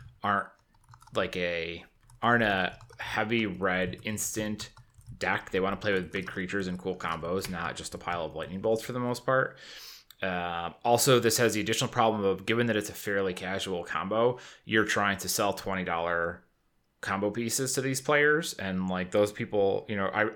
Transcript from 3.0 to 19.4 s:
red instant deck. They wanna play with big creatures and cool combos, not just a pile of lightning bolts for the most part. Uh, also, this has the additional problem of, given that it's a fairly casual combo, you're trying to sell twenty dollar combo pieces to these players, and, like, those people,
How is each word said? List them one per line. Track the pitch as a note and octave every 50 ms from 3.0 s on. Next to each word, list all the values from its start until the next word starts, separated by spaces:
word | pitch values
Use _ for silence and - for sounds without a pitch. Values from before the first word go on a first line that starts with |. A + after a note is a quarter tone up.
| - - - A2+ G#2+ G#2+ A#2 A#2 A2
red | G2+ F2 F2+ F#2+ F#2+ F#2 F#2 F#2 F2+ F2 - -
instant | G#2+ G#2+ G2+ - - - A2 G#2+ G#2 G#2+ A2 - - - - - _ _ - - - -
deck. | - F2+ F2+ G2 G#2 - -
They | - F#2+
wanna | F#2 G2 G2
play | F#2 - G#2+
with | G2 F#2 F2+ D#2+ F#2
big | G2 F#2
creatures | F#2 - G2 F#2 F2+ - G2+ F#2+
and | F#2 F2+ F2+
cool | - F#2+ F2+
combos, | - - E2 E2 D#2+ D#2 E2+ F#2 G2 F#2 -
not | F2+ E2+ E2+ D#2 -
just | - - - -
a |
pile | F2 - F2 F2 E2+ D#2+
of | D#2 C#2+
lightning | D#2+ D#2 C#2+ F2+ F#2+
bolts | G2+ A2 A2+ A2 -
for | - A#2+
the | B2+
most | B2 B2 A#2+ - -
part. | - C3 C3 C3+ - - - - - - - - - - - - _ - -
Uh, | F#2+ F#2 F2+ F2 E2+ F2 E2+ E2+ E2+ E2+ D#2 - -
also, | A#2 A#2+ A#2 - C#3 B2+ A#2+
this | A2+ A2+ -
has | - B2 A2+ G2
the | G#2+
additional | F#2+ G#2 A2+ - C3 A#2+
problem | - B2 A2+ A2+ A2 G#2+ G2
of, | F#2+ F#2+ F#2 G2
given | A2 A2+ A#2 A#2+
that | A#2 G#2+
it's | G#2 G2 -
a | G2+
fairly | - - G#2 G2+ G2 G2 F#2+ F2+
casual | F#2 F#2 F2+ F#2+ G2 - G2 F#2+ E2+ E2+
combo, | - - D#2+ E2+ F#2+ G#2 A2 A#2 B2 B2 B2+ - - - - -
you're | - G#2+ A2 G#2
trying | G#2 - A2 G2+ G2+ G2
to | F#2 -
sell | F2+ - - G#2+ G2+
twenty | F#2+ - - G2 F#2+ F#2 F2+
dollar | F2 E2+ E2+ E2+ F2 F2 E2+ E2+ E2+ F2 - _ _ _ _ _ _ _ _ _ _ _ -
combo | - - G2 G2 G2+ G#2
pieces | G2 A#2 A#2 A2+ - - C3+ B2+ -
to | C#3
these | B2+ C3+ C3+ C3
players, | - - D3+ D3 D3 D3 D3+ D#3 F3 - -
and, | - F#2+ F#2+ F#2+ F#2 F#2
like, | F#2 F#2 F#2 F#2 F2+
those | - G#2 G#2 G#2 -
people, | -